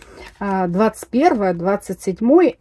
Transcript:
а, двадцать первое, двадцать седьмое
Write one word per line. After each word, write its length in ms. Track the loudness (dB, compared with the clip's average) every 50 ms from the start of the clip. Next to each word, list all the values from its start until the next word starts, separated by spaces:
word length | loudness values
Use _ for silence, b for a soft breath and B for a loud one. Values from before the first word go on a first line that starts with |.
| B B B B B B B B
а, 280 | -6 -4 -2 -2 -2
двадцать 420 | -2 0 0 0 0 0 -4 -8 -4
первое, 460 | 0 2 2 2 2 2 0 -2 -2
двадцать 480 | -2 -2 -2 -2 -4 -4 -8 -12 -8 -6
седьмое 520 | -6 -6 -2 2 4 4 4 4 2 0 _